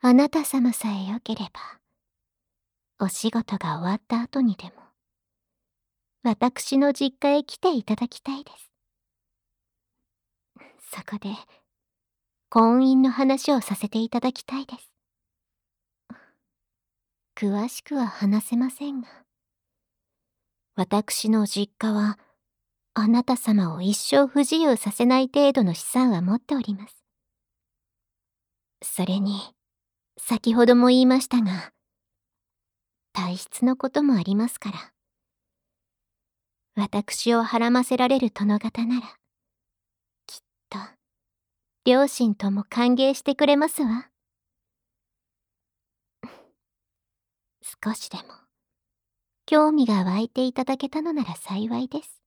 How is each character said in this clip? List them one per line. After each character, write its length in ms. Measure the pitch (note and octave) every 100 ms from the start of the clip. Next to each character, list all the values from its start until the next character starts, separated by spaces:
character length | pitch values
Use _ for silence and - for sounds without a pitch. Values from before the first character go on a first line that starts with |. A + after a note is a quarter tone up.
あ 120 | B3
な 160 | B3 D4
た 140 | D#4+
様 300 | D4 C4+ B3
さ 180 | A3+ A3
え 160 | G3+ F#3+
良 120 | A3
け 140 | - A3
れ 100 | F#3
ば、 340 | - - - _ _ _ _ _ _ _ _ _ _ _ _ F#3+
お 20 |
仕 240 | - A3
事 260 | A#3 A#3 G3+
が 220 | E3+ D#3
終 120 | F3
わ 20 |
っ 80 | G3+ _
た 140 | A3+
後 220 | A#3+ C#4
に 140 | B3 F#3+
で 100 | F3+
も、 60 | _ _ _ _ _ _ _ _ _ _ _ _ _ _ _
私 540 | B3 G#3+ B3 - - C4+
の 160 | C#4+
実 240 | C#4 C#4 -
家 180 | C#4+ C#4+
へ 60 |
来 140 | C#4+ -
て 160 | F#4
い 100 | D4
た 120 | - G#3+
だ 120 | A#3+
き 120 | -
た 160 | - C#4
い 80 |
で 80 | C#4+ -
す。 140 | - _ _ _ _ _ _ _ _ _ _ _ _ _ _ _ _ _ _ _ - _ - -
そ 100 | -
こ 120 | G#3
で、 120 | G3+ G#3 - _ _ _ _ _ _ _ _ _ _
婚 320 | A#3 A3+ A#3+
姻 160 | C4 C4
の 140 | C4
話 400 | B3 C4 C4+ -
を 100 | C4+
さ 140 | - G3+
せ 140 | G#3
て 100 | A3+
い 100 | A3+
た 100 | A#3+
だ 140 | B3+
き 100 | B3+
た 140 | - C4
い 80 | C#4
で 120 | A#3+
す。 140 | - _ _ _ _ _ _ _ _ _ _ _ _ - _ _ _ _ _ _ _ _ _ _ _ -
詳 320 | G#3 G3+ A#3
し 140 | -
く 120 | - C#4+
は 120 | A#3
話 400 | - G3+ G#3 -
せ 100 | A#3+
ま 120 | B3+
せ 200 | - C#4+
ん 120 | C#4
が、 60 | A#3 - _ _ _ _ _ _ _ _ _ _ _ _ _ _ _ -
私 540 | F#3 G#3 G#3+ - G#3+
の 160 | A3 G#3
実 280 | G3+ G3+ _
家 160 | A3
は、 260 | G#3 G#3 G3+ _ _ _ _ _ _ _ -
あ 120 | G#3+
な 160 | A#3+
た 140 | B3 B3
様 380 | - G#3 F3+ D#3+
を 60 |
一 160 | F#3 G#3
生 300 | - C#4 C#4
不 120 | C#4+
自 160 | C#4 D#4+
由 200 | D#4+ A#3
さ 160 | -
せ 140 | - A#3+
な 140 | B3+
い 80 | C4
程 260 | C#4+ C#4+
度 100 | C4+
の 100 | G3
資 100 | E3+
産 280 | - B3+ B3+
は 100 | F#3+
持 140 | F3+ A3+
っ 40 |
て 160 | _ C#4+
お 40 |
り 140 | G#3+
ま 140 | G3 G#3+
す。 180 | _ _ _ _ _ _ _ _ _ _ _ _ _ _ _ _ _ _ _
そ 240 | - - F3+
れ 140 | F#3+
に、 360 | G3 G3 - _ _ _ _ _ _ _
先 360 | - A#3 -
ほ 120 | A3+ A#3
ど 100 | A#3+
も 120 | B3
言 140 | B3+
い 40 | B3+
ま 160 | B3+
し 80 | B3+
た 120 | B3
が、 300 | G#3 F#3 - _ _ _ _ _ _ _ _ _ _ _ _ _ _
体 240 | - F3+ F#3
質 260 | - -
の 140 | A#3+ C4
こ 120 | C4
と 140 | D4
も 120 | D4 A#3
あ 80 |
り 120 | E3+ G3
ま 140 | A#3
す 100 | -
か 120 | G3+
ら、 220 | F3+ - _ _ _ _ _ _ _ _ _ _ _ _ _ _ _ _ _ _ -
私 580 | G3+ G#3 G#3+ - A#3
を 100 | A#3
は 160 | A3+ A#3
ら 100 | A#3
ま 160 | B3 B3+
せ 100 | B3+
ら 140 | B3
れ 100 | C4
る 120 | B3
殿 280 | - G#3 G#3
方 260 | A3 - A#3
な 140 | B3
ら、 180 | A3+ - _ _ _ _ _ _ _ _ _ _ -
き 140 | -
っ 20 | _ _ _
と、 80 | G3+ G3+ _ _ _ _ _ _ _ _ _ -
両 220 | B3+ C#4
親 280 | - A#3 G3+
と 160 | G3+
も 140 | G3 G3+
歓 300 | - A#3+ B3
迎 180 | C4+
し 100 | C#4
て 100 | -
く 120 | C4+ D4
れ 100 | C#4+
ま 140 | D#4
す 120 | -
わ。 300 | C4 A3+ - _ _ _ _ _ _ _ _ _ _ _ _ _ _ _ _ _ _ _ _ _ - - _ _ _ _ _ _ _ _ _ _ _ _ - - G#3
少 80 |
し 160 | A3+ -
で 80 | -
も、 60 | - - _ _ _ _ _ _ _ _ _ _ -
興 260 | D4+ D4+
味 140 | D#4 B3
が 180 | G3+
湧 160 | F#3 F#3+
い 80 | A3+
て 160 | -
い 80 | B3+
た 140 | B3 B3+
だ 100 | C4+
け 140 | C#4
た 120 | D#4
の 120 | D#4+
な 100 | D4+
ら 140 | A3 E3
幸 360 | - G3 A3 A#3
い 100 | B3+
で 160 | C#4
す。 160 | - -